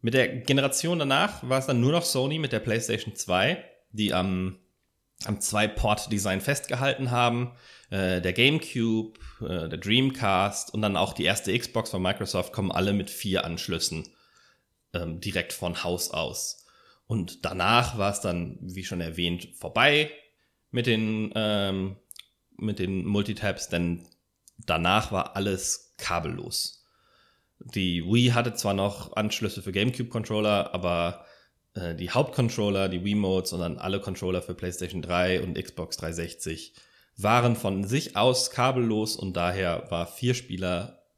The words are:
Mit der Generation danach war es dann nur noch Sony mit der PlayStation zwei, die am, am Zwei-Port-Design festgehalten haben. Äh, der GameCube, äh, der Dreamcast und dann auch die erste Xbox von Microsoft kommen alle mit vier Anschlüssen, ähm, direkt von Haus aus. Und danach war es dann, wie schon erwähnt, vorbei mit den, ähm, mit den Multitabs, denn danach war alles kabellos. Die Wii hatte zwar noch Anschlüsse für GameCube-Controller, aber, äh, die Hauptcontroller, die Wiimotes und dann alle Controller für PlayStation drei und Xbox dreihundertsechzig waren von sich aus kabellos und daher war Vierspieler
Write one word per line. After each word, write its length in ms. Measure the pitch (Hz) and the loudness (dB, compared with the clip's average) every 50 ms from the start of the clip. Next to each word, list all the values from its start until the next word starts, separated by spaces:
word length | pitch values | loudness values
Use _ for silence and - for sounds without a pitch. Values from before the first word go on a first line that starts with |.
Mit 120 | - 117 117 | -2 2 4
der 140 | 131 123 104 | 4 2 2
Generation 720 | - 123 - - 139 139 135 139 135 - - 165 175 165 | 0 -4 0 2 4 4 4 2 0 0 0 0 0 0
danach 500 | 151 139 135 143 185 208 - - - 123 | 2 2 4 4 4 2 0 -6 -4 0
war 80 | 131 135 | 0 0
es 80 | 131 | 2
dann 160 | - 131 120 | 2 2 4
nur 100 | 120 131 | 4 6
noch 120 | 156 170 170 | 4 4 2
Sony 340 | - - 135 127 139 151 156 | 2 0 2 0 0 0 -2
mit 140 | 156 135 | -2 0
der 80 | - 107 | -2 -2
PlayStation 560 | - 120 107 117 113 - 107 110 - - - | 0 0 0 0 0 0 -2 -2 -2 -6 -8
zwei, 480 | - - - 90 92 95 135 175 - - - - _ _ _ | -8 -2 2 4 4 4 4 2 0 -6 -16 -20 _ _ _
die 220 | - 104 107 98 - | -2 0 2 2 4
am, 460 | 90 92 98 92 92 92 92 90 - _ _ _ _ _ _ _ _ _ _ _ _ - | 2 2 2 0 0 -2 -4 -6 -10 _ _ _ _ _ _ _ _ _ _ _ _ -6
am 160 | - 104 101 | -6 -4 -4
Zwei-Port-Design 1000 | - - - 104 107 107 - - - 110 107 107 - - 107 101 98 104 95 98 | -2 -2 2 2 2 2 0 0 2 2 2 2 0 -4 -2 -2 0 0 0 0
festgehalten 680 | - - 143 - - - 143 123 135 139 - - 135 123 | 0 0 -2 -2 -2 -4 -2 0 0 0 0 0 -2 0
haben. 440 | 123 123 123 120 117 120 123 123 - - - - - - - _ | 2 4 4 4 2 2 -2 -4 -6 -14 -20 -20 -20 -20 -12 _
Äh, 320 | 98 98 98 92 92 90 | -2 0 2 2 2 2
der 120 | 87 92 90 | 2 0 4
GameCube, 840 | 113 120 139 151 160 - - - 123 113 113 110 110 110 110 - - - - - - | 6 6 6 6 4 -2 -2 -2 0 2 2 2 0 0 -4 -10 -16 -20 -20 -12 -10
äh, 260 | 113 - 92 87 80 80 | -6 -6 -4 -4 -4 -4
der 120 | 78 - | -6 -6
Dreamcast 920 | 90 98 110 123 131 135 131 - 117 101 98 92 98 101 101 - - - | 0 2 4 4 4 2 0 0 2 2 4 4 4 2 0 -4 -8 -6
und 120 | - 110 107 | -4 0 0
dann 120 | 104 98 | 2 2
auch 180 | 85 92 98 - | 2 0 0 0
die 100 | - 82 | 0 2
erste 340 | 82 98 110 - - 92 123 | 2 2 0 0 0 0 0
Xbox 320 | - - - 113 107 - | -2 -2 -4 -4 -2 -2
von 140 | - 95 92 | -4 -2 0
Microsoft 500 | 90 101 - 104 - - 95 87 - - | 0 0 -2 -4 -2 -2 -2 -2 -2 -4
kommen 180 | - 101 92 | -2 -2 0
alle 220 | - - 92 101 101 | 0 2 2 2 2
mit 160 | 101 90 - | 0 -2 -4
vier 360 | - - - 104 92 92 - | -8 -8 -4 -2 0 0 0
Anschlüssen, 640 | 82 85 80 - - 90 82 - - 82 80 78 - _ _ _ _ _ _ _ _ _ _ _ _ _ _ _ _ - | -2 -6 -6 -6 -4 -4 -2 -2 -2 -4 -6 -8 -10 _ _ _ _ _ _ _ _ _ _ _ _ _ _ _ _ -6
ähm, 280 | 87 85 82 82 82 | -6 -6 -4 -6 -6
direkt 320 | - 104 92 95 85 - - | -6 -4 -2 -2 -4 -4 -6
von 300 | - - 87 85 - - | -4 -4 -4 -4 -2 -2
Haus 280 | 85 87 87 - - | -2 -2 -2 -2 -4
aus. 560 | - 78 80 - - - - - - - - _ _ _ _ _ _ _ _ _ | -2 -4 -4 -4 -4 -6 -8 -8 -8 -12 -16 _ _ _ _ _ _ _ _ _
Und 360 | 113 110 87 85 - - - | -2 -2 -2 -4 -8 -8 -6
danach 540 | 82 85 92 87 98 113 120 - - - 107 | -6 -2 0 2 6 6 6 4 2 0 0
war 140 | 98 101 | 0 0
es 100 | 101 - | 0 0
dann, 380 | - 95 87 87 87 - - - | -2 -2 -2 0 -2 -4 -8 -10
wie 220 | - 92 90 95 92 | -12 -10 -10 -8 -8
schon 180 | - - 87 | -6 -6 -4
erwähnt, 480 | 85 82 80 85 87 87 87 87 - - - | -4 -4 -2 0 0 0 0 -2 -4 -12 -16
vorbei 560 | - - 82 - 110 123 147 147 151 151 151 - - - _ _ _ _ _ _ _ _ _ | -12 -12 -4 2 4 6 6 6 4 2 0 -4 -16 -20 _ _ _ _ _ _ _ _ _
mit 160 | - 123 117 | -2 0 2
den, 460 | 123 113 110 110 107 110 107 110 104 - | 2 2 2 2 0 0 0 -2 -2 -2
ähm, 640 | 110 110 107 107 104 101 98 98 95 95 95 98 - _ _ - - - _ _ _ _ _ _ - | -2 0 2 2 2 2 0 0 0 -2 -4 -6 -10 _ _ -20 -20 -20 _ _ _ _ _ _ -6
mit 200 | - 107 104 92 | -4 -4 -2 -2
den 280 | 95 90 95 95 85 | -2 -2 0 -2 0
Multitabs, 640 | 92 101 104 101 104 104 - - 101 95 - - - | 0 2 0 2 0 -2 -2 -2 -2 -2 -4 -6 -4
denn 360 | - 85 87 87 85 85 - - _ _ _ _ _ _ _ - _ - | -2 0 2 0 0 -2 -6 -16 _ _ _ _ _ _ _ -20 _ -18
danach 540 | - - 80 82 85 87 95 107 107 - | -4 -2 -2 0 2 4 4 4 2 0
war 240 | 107 92 - - - | -2 -2 -2 -2 -4
alles 600 | 98 98 101 95 95 - - - - - _ _ - | -2 -2 0 -2 -2 -2 -4 -4 -6 -8 _ _ -10
kabellos. 840 | - - 87 85 80 76 82 87 - - - - - - - - _ _ _ _ _ _ _ _ _ _ _ _ _ _ _ _ | -6 -2 -2 -2 -2 -4 -6 -6 -8 -6 -6 -6 -6 -6 -8 -14 _ _ _ _ _ _ _ _ _ _ _ _ _ _ _ _
Die 460 | - - - 101 95 90 87 87 82 | -20 -8 -2 0 0 2 2 0 2
Wii 280 | 87 107 120 120 123 | 4 6 6 6 6
hatte 220 | 120 123 113 120 110 | 6 4 2 0 -2
zwar 200 | - - 104 101 | -2 0 0 2
noch 420 | 98 98 101 101 - - - - | 2 2 0 0 -4 -12 -6 -4
Anschlüsse 460 | - 104 107 - - 110 101 - - | -2 -2 -2 -2 -2 -4 -4 -4 -6
für 100 | 92 98 | -8 -4
GameCube-Controller, 1000 | 90 98 104 127 127 - 123 120 - 117 104 - 110 107 107 104 104 98 - - - | 0 2 2 2 0 -2 -6 -4 -4 -6 -4 -2 -2 0 2 2 2 2 2 0 -4
aber, 520 | 95 90 87 87 85 85 87 87 - - - - _ _ _ _ _ _ _ _ | -2 0 0 2 2 0 0 -2 -6 -14 -20 -20 _ _ _ _ _ _ _ _
äh, 220 | 98 90 85 85 | -8 -6 -6 -6
die 140 | 78 90 87 | -6 -6 -2
Hauptcontroller, 800 | - 127 147 - - - 123 113 - - 107 101 98 98 95 95 | 0 0 0 2 2 0 0 2 2 0 0 2 2 2 0 0
die 160 | 92 87 90 | 0 -2 -2
Wiimotes 480 | 101 104 104 104 95 95 95 90 - - | 0 2 2 2 2 2 2 0 -2 -4
und 80 | 87 | -2
dann 160 | 87 85 73 - | -2 -4 -4 -4
alle 240 | - 90 98 98 | -4 -4 -4 -2
Controller 400 | - - 92 - - 92 92 90 | -4 -4 -6 -4 -2 -2 -2 -2
für 140 | 87 - 90 | -4 -6 -10
PlayStation 460 | - - 90 87 - 92 85 95 90 | -6 -6 -6 -6 -6 -8 -6 -6 -6
drei 400 | 80 87 87 87 90 92 92 87 | -4 0 0 2 2 4 2 0
und 160 | - 92 85 - | 0 -2 -4 -6
Xbox 380 | - - - - 87 - - | -8 -8 -8 -10 -8 -8 -8
dreihundertsechzig 760 | - - 80 85 82 82 82 - - - 82 82 78 - - _ - - _ _ _ _ _ _ | -8 -6 -6 -6 -6 -6 -8 -8 -10 -8 -8 -8 -8 -10 -18 _ -20 -20 _ _ _ _ _ _
waren 400 | - 101 104 113 123 120 120 117 | -4 2 4 4 6 6 4 2
von 300 | 110 - 101 98 95 98 | 2 0 -2 -2 -2 -2
sich 320 | 95 117 147 160 - - 101 | 0 0 0 -2 -2 0 2
aus 340 | 107 131 123 123 - - | 4 4 4 4 0 -2
kabellos 640 | - - 120 131 127 127 120 113 107 107 107 107 - | 0 0 0 2 2 2 2 2 2 0 0 -2 -4
und 220 | - - 95 90 87 | -6 -6 -4 -2 0
daher 520 | 87 90 90 95 92 87 85 - - - | 0 0 0 0 0 0 0 -2 -4 -4
war 160 | 87 85 85 | -4 -4 -4
Vierspieler 1000 | - - - - 120 127 - - - - 90 92 90 90 85 98 - - _ _ _ _ | -4 -6 -4 0 0 0 -2 -4 -8 -8 -4 -2 -2 -2 -2 -4 -8 -12 _ _ _ _